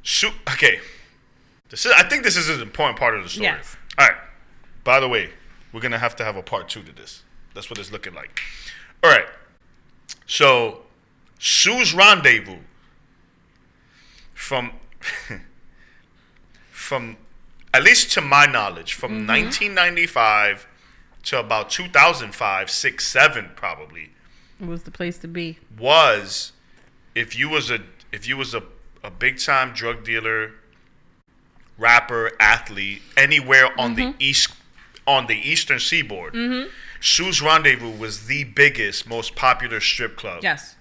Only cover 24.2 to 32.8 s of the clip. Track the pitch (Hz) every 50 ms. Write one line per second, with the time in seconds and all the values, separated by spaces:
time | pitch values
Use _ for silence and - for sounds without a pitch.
24.2 | _ _ _ - _ _ _ - 196 175 170 165 - - - - 175 175 175 -
25.2 | - 165 170 175 170 165 160 - _ - 113 110 113 131 151 165 156 131 110 104
26.2 | 101 98 - - - - - _ _ _ - - _ _ _ _ _ _ - 120
27.2 | 117 - - 117 135 151 156 151 131 - 123 107 92 - - - _ - - 101
28.2 | 104 117 131 135 135 123 117 113 - - - - - - - _ - 104 87 90
29.2 | 120 131 135 - - - 143 135 131 127 110 - 117 117 120 113 110 113 113 113
30.2 | 110 113 110 110 110 110 113 - _ _ _ _ _ _ _ _ _ _ _ _
31.2 | _ _ _ _ _ _ _ - - _ - - 110 117 120 120 117 117 123 117
32.2 | 113 113 - - 107 104 113 120 - - 107 98